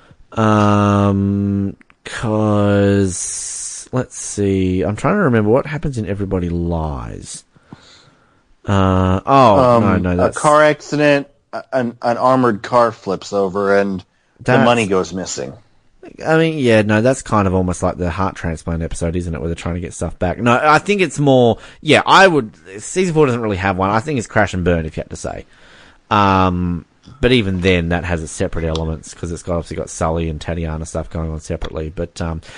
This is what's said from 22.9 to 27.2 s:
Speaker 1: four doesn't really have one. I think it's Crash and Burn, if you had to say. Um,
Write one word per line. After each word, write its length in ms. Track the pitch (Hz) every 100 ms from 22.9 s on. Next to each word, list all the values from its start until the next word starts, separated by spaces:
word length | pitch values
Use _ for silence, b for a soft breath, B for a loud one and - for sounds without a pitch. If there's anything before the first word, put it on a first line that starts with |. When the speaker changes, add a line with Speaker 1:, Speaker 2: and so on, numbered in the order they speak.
| 185 185 156
Speaker 1:
four 100 | 143
doesn't 160 | 120
really 160 | 110 95
have 200 | 95 92
one. 120 | 95
I 100 | 110
think 180 | 110 113
it's 80 | 98
Crash 260 | 110 101
and 100 | 92
Burn, 220 | 87 85 80
if 120 | -
you 40 |
had 80 | -
to 60 | -
say. 300 | - 50 - b b b b b -
Um, 720 | 107 98 95 92 90 90 87 - _ - -